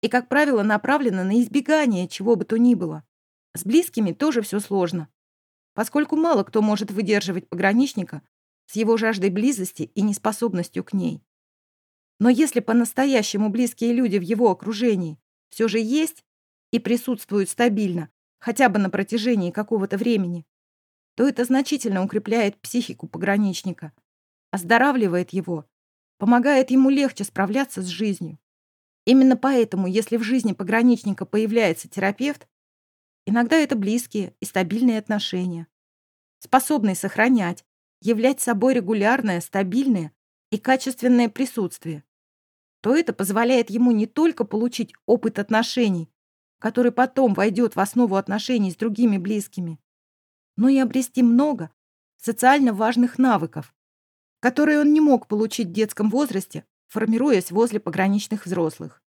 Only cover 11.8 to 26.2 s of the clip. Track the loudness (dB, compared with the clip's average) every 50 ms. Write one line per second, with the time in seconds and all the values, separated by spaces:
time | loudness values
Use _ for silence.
11.8 | _ _ _ _ _ _ _ _ 2 2 4 4 2 0 0 -4 -2 2 2 2
12.8 | 0 0 -2 -2 0 2 2 0 0 -2 -2 -2 -2 -2 0 0 -2 -2 -2 _
13.8 | -2 0 0 0 0 0 0 -2 -2 -2 -2 2 2 2 2 0 -4 -8 -6 -2
14.8 | 0 0 0 0 -2 -6 -8 _ _ _ _ _ _ _ -4 -2 -2 0 0 -2
15.8 | -2 0 0 -2 -2 -2 -6 -14 _ _ _ _ _ _ _ _ _ _ -4 -4
16.8 | 0 0 -2 -2 -2 -4 -6 -6 -6 _ -2 -2 -2 -2 -2 0 0 0 0 0
17.8 | -2 -2 -4 -4 -8 -8 _ _ _ _ _ _ -8 -6 0 2 2 2 4 2
18.8 | -2 0 -2 -4 -4 -2 -4 -4 0 0 0 0 0 -2 -4 -6 -6 -4 -2 -2
19.8 | -2 -2 -4 -2 0 0 0 0 0 -2 -6 -8 -10 _ _ _ _ _ _ _
20.8 | _ _ _ _ _ _ _ 0 0 0 0 -2 -2 0 0 0 0 -2 -4 -4
21.8 | -2 -2 -2 -2 -2 -2 -4 -6 -4 -2 -2 0 0 -2 -2 _ _ -6 -6 -6
22.8 | -6 -6 -10 _ -16 -14 -10 -6 -2 -2 0 0 0 -2 -2 -4 -8 -10 -10 _
23.8 | -14 -18 _ _ _ _ _ _ _ _ _ _ _ _ -8 -8 0 2 4 4
24.8 | 4 4 2 2 0 0 0 -2 -4 -2 -6 -6 -6 -6 -8 -10 -10 _ _ _
25.8 | _ _ _ _ _ _ _ _